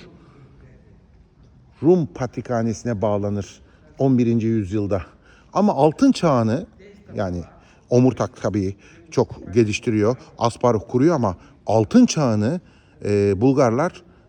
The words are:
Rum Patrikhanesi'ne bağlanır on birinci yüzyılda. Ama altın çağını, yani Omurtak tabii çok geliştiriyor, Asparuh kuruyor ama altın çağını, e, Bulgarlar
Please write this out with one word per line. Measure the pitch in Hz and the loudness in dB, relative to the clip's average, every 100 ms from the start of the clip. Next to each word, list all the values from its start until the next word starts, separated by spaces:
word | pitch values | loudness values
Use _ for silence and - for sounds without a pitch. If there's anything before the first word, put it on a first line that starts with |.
| - - - - - - - - _ - _ _ _ _ - _ - _ | -12 -20 -20 -20 -20 -20 -20 -20 _ -20 _ _ _ _ -20 _ -20 _
Rum | 147 180 151 | 2 2 2
Patrikhanesi'ne | - 123 - - 117 113 104 120 104 | -6 -8 -8 -6 -4 -2 -4 -6 -4
bağlanır | 107 104 101 101 98 - - _ - - | -2 -2 -2 -6 -8 -16 -20 _ -18 -2
on | 135 123 | 0 2
birinci | 117 117 110 | 2 0 0
yüzyılda. | 110 92 107 101 95 - - _ _ _ | -2 -2 -4 -2 -4 -6 -18 _ _ _
Ama | 180 208 | 0 0
altın | 135 151 - 269 | 4 2 4 2
çağını, | - 170 127 110 135 - - 196 - - | 2 2 2 2 -2 -6 -18 -20 -20 -12
yani | - 95 90 82 - - _ - | -8 -6 -6 -10 -18 -20 _ 0
Omurtak | 123 127 110 107 - | 2 2 0 -6 -6
tabii | 110 101 95 101 - - - | -6 -4 -4 -8 -16 -20 -6
çok | - - - - | -2 -2 -6 -4
geliştiriyor, | 107 107 104 - 107 104 131 - - | 0 0 -2 -4 0 0 -2 -10 -6
Asparuh | 117 - 123 110 - | -4 0 0 0 -2
kuruyor | 123 156 | 0 2
ama | 151 104 87 - _ - | 2 -2 -6 -14 _ -2
altın | 110 107 247 240 | 0 2 4 4
çağını, | 165 131 107 107 180 - _ _ _ | 2 0 0 -2 -4 -8 _ _ _
e, | - 101 101 95 | -2 0 2 2
Bulgarlar | 127 135 123 117 175 - - _ | 2 2 2 0 -4 -6 -20 _